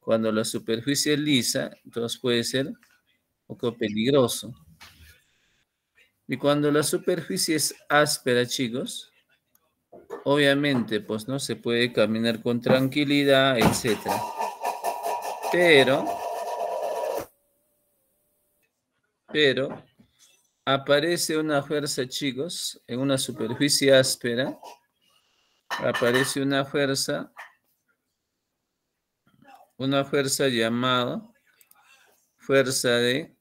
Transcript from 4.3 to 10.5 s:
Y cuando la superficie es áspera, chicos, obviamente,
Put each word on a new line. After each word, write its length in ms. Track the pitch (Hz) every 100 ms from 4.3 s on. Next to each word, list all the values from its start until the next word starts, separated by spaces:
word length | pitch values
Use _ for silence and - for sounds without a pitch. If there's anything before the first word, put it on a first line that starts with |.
| - 104 131 _ _ - _ - - _ _ _ _ _ _ _ _ _ _ -
Y 100 | 135
cuando 360 | 143 147 147
la 100 | 147
superficie 720 | 147 180 185 175 147 190 175 156
es 180 | - - _
áspera, 580 | 147 147 - - 123 123
chicos, 680 | - 123 120 180 - - _ _ _ _ _ _ _ _ - - -
obviamente, 760 | - 143 143